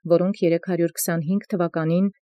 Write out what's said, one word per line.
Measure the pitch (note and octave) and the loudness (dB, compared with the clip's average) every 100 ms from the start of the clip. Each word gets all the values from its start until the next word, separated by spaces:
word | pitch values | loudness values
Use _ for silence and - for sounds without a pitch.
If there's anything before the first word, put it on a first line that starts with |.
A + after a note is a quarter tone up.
| D#3+ | 2
որոնք | E3+ F3+ - | 4 2 0
երեք | E3+ E3 - | 0 0 -2
հարյուր | E3+ E3+ - | -2 -2 -2
քսանհինգ | - E3+ D3+ G3 - | -4 -4 -2 -4 -4
թվականին | F3+ E3+ E3 D#3+ F3 G3 - | -4 -2 -2 0 0 0 -4